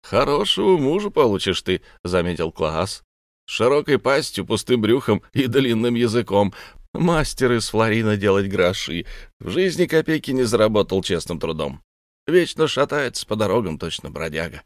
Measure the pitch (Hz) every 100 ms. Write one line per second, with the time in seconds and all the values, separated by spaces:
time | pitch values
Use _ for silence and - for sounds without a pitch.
0 | - 101 135 147 202 - 208 180 135 180
1 | 208 156 123 98 98 90 - 92 - _
2 | 92 90 85 85 82 - 78 80 95 -
3 | _ _ _ _ - - 117 143 147 131
4 | 127 139 - - 87 107 - 123 104 131
5 | - 104 _ - 131 127 131 113 120 120
6 | 120 117 110 101 101 - - - - -
7 | 175 165 147 - 127 120 110 107 110 110
8 | 110 104 101 98 98 95 90 92 - 85
9 | - - - _ - 127 185 156 175 156
10 | 156 156 - 131 120 113 107 107 95 95
11 | - 85 - 82 82 78 73 69 _ _
12 | _ _ - 175 170 - 156 - 135 147
13 | 127 - - 107 104 110 95 76 85 -
14 | - 71 80 78 82 -